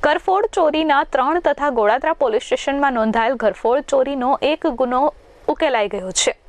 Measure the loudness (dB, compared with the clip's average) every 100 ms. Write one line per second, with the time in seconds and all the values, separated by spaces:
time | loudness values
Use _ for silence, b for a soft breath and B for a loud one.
0 | 2 0 0 0 0 0 0 2 2 0
1 | 0 0 0 0 0 0 -2 2 2 2
2 | 0 0 0 -2 -2 -4 -2 0 0 0
3 | 0 0 0 0 -2 0 0 0 0 0
4 | 0 -2 -2 0 0 0 -2 -2 -2 0
5 | 0 -4 -20 -12 -6 -2 0 0 -2 -4
6 | -6 -2 -2 -4